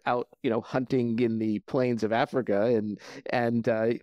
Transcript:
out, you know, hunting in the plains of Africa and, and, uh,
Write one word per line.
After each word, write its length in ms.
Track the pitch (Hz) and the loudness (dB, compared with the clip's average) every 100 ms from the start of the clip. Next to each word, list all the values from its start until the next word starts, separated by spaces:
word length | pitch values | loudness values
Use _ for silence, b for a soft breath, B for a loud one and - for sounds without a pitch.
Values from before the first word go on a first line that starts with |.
| - | -2
out, 220 | 123 - _ | -4 -4 _
you 60 | 135 | -2
know, 120 | 113 | -2
hunting 560 | - 135 123 131 120 113 | -2 -4 0 0 0 2
in 200 | 120 113 | 0 0
the 200 | 110 104 | -2 -2
plains 440 | - 139 127 117 | -2 0 0 0
of 80 | 107 | 0
Africa 540 | 113 143 135 113 101 117 | 0 0 -2 0 2 4
and, 340 | 117 107 101 B B - | 2 0 -6 B B -4
and, 360 | 123 120 117 113 | 0 0 0 0
uh, 200 | 110 113 120 | 0 0 -2